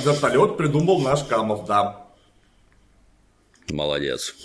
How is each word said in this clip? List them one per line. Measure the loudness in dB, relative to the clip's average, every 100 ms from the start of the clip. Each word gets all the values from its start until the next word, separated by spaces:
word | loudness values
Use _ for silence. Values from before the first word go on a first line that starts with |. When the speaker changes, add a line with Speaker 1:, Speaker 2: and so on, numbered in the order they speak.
Speaker 1:
"вертолёт" | 0 2 2 4 2 2
придумал | 0 2 2 2
наш | 2 0
Камов, | 0 -2 -2 -4 0
да. | 0 0 -4 -18 _ _ _ _ _ _ _ _ _ _ _ _ _ _ _ -10
Speaker 2:
Молодец. | -4 -2 -2 -4 -6 -8 -12